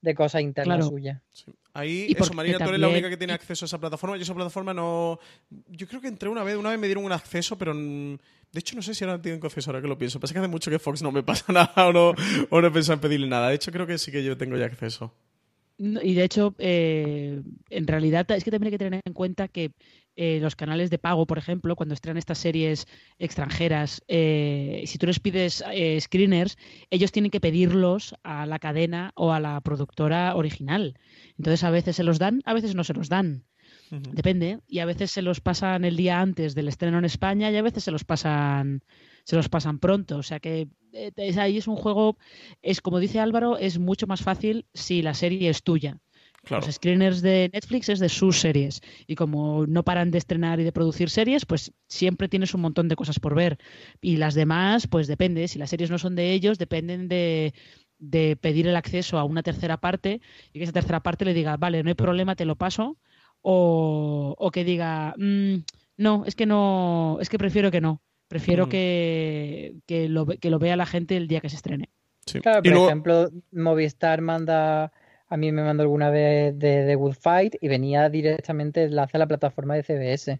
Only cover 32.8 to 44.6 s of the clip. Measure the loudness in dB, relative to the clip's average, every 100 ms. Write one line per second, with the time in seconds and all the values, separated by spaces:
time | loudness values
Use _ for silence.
32.8 | -4 -4 -2 0 0 -4 _ _ _ -20
33.8 | _ -14 -8 -2 0 2 -2 -6 _ -6
34.8 | -4 -4 -4 -4 -2 -2 -2 -2 -2 0
35.8 | 0 0 0 2 0 -2 -4 -2 -4 -2
36.8 | -2 0 0 -2 -2 0 0 0 0 -2
37.8 | -6 -6 -4 -4 0 0 0 0 -2 -6
38.8 | _ _ _ _ -2 0 2 -2 -4 0
39.8 | 2 0 -2 -8 -6 -10 -6 -6 -6 _
40.8 | _ -14 -12 -6 -2 0 2 0 -2 -4
41.8 | 0 2 2 0 _ -20 -20 -10 -4 -2
42.8 | 0 0 0 0 0 2 0 0 -2 -2
43.8 | -2 -2 -2 -2 -2 -2 -2 -2